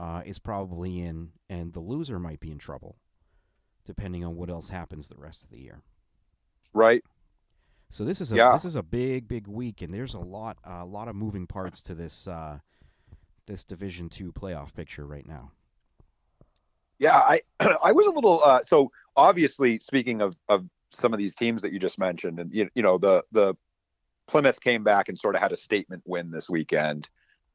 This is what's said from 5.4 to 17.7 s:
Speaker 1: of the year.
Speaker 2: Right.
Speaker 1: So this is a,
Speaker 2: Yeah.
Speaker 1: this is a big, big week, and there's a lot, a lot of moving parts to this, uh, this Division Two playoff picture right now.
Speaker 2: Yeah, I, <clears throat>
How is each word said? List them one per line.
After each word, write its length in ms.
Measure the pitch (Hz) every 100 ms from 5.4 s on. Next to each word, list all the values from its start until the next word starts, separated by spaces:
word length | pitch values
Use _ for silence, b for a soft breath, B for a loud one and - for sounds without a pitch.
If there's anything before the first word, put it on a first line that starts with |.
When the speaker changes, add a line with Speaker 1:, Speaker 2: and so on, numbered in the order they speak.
Speaker 1:
of 60 | -
the 100 | -
year. 220 | - - _ _ _ _ _ _ _ _ _
Speaker 2:
Right. 320 | 107 113 120 - _ _ _ _ _ _ _ _
Speaker 1:
So 140 | -
this 160 | 107 190
is 120 | 151
a, 40 | 110
Speaker 2:
Yeah. 160 | 120
Speaker 1:
this 120 | 123
is 100 | 180 151
a 60 |
big, 460 | 85 120 127 131 113
big 180 | 120 104
week, 360 | 107 123 104
and 100 | 85
there's 200 | 95 131
a 40 | 113
lot, 360 | 87 95 113 -
a 200 | - 90
lot 220 | 90 104 117
of 60 |
moving 320 | 101 107 98 90
parts 360 | 101 92 -
to 120 | -
this, 320 | 82 82 - -
uh, 320 | 85 78 73 - _ _ _ _ - _ _ -
this 160 | 98
Division 460 | - 87 98 85 85
Two 240 | - 95
playoff 400 | - 95 82 71
picture 320 | - 80 - 71
right 200 | 73 -
now. 260 | 76 67 _ _ _ _ _ _ _ _ _ _ _ _ _ _ _
Speaker 2:
Yeah, 180 | 147 139
I, 240 | - - - -
<clears throat> 0 | 131